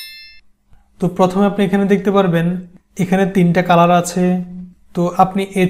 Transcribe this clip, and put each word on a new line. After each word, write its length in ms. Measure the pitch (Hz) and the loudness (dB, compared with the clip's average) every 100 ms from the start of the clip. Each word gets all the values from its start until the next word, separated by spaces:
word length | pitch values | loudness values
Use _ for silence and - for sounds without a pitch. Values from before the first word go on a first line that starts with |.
| - - - - _ _ _ - _ - | -18 -20 -20 -20 _ _ _ -20 _ -6
তো 60 | 175 180 | -6 0
প্রথমে 260 | 185 185 202 | 0 2 0
আপনি 120 | 190 196 | 0 -2
এখানে 160 | 202 196 | 0 0
দেখতে 180 | 196 202 196 | 0 0 0
পারবেন 300 | 190 165 170 180 - - _ - | 2 0 -2 -4 -8 -20 _ -6
এখানে 220 | 180 190 190 196 | -2 0 0 2
তিনটা 240 | 170 175 175 | 2 2 2
color 240 | 170 175 175 | 4 4 2
আছে, 220 | 175 185 180 180 180 - - - _ | 0 -2 0 -2 -6 -12 -18 -20 _
তো 80 | - 175 175 | -4 -2 0
আপনি 180 | 185 196 196 | 0 0 -4
এই 60 | 196 | 0